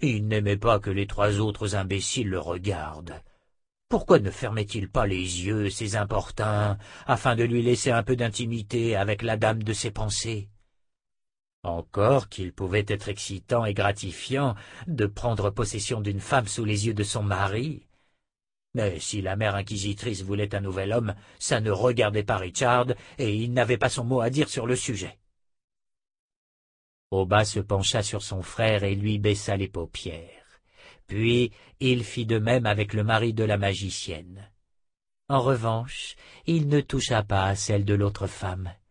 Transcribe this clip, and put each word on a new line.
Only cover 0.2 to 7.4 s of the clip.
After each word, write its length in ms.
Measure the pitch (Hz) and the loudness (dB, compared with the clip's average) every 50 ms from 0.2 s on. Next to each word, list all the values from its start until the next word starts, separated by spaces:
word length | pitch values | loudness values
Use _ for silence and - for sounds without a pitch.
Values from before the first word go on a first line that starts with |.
| 104 | 0
n'aimait 300 | 107 110 107 104 104 101 | 2 2 2 2 2 0
pas 220 | 101 110 117 110 98 | 2 4 4 4 4
que 100 | - 104 | 2 -2
les 160 | 95 98 98 | -2 -2 -2
trois 340 | 98 - - 104 107 101 101 | -2 0 0 2 2 4 2
autres 360 | 110 107 104 - 110 98 101 | 0 0 -2 -2 -4 -2 -2
imbéciles 540 | 98 95 92 98 98 - - - 131 113 98 | -2 -2 -2 -2 -2 -2 -2 -2 -2 -2 -2
le 100 | 92 87 | -2 -2
regardent. 840 | 76 85 87 90 90 104 92 82 78 78 78 78 87 - - - - - _ _ _ _ _ _ _ _ _ _ _ - | -4 -4 -6 -4 -4 -4 -4 -4 -6 -8 -10 -12 -14 -14 -14 -16 -18 -20 _ _ _ _ _ _ _ _ _ _ _ 0
Pourquoi 300 | 233 185 - - 185 135 | 0 0 6 6 6 6
ne 100 | 101 95 | 6 2
fermaient-ils 580 | - - 131 107 110 110 104 101 - 110 98 | -4 -4 -6 -4 -2 -2 -4 -4 -4 -6 -6
pas 200 | - - 131 113 | -2 0 0 0
les 100 | 101 92 | 2 0
yeux, 540 | 92 90 90 87 90 90 98 110 107 104 98 | -2 -2 -4 -4 -4 -2 -2 0 0 0 -2
ces 240 | 95 - 113 101 104 | -2 -4 -4 -2 -2
importuns, 840 | 107 104 101 110 98 - - - - 107 107 107 104 104 104 98 101 - - - - - | -2 -2 0 -2 -2 -2 -4 -4 -2 -2 0 2 2 2 2 0 -2 -6 -16 -18 -10 -2
afin 280 | - 123 - - 131 117 | 0 0 2 2 2 2
de 80 | 117 | 2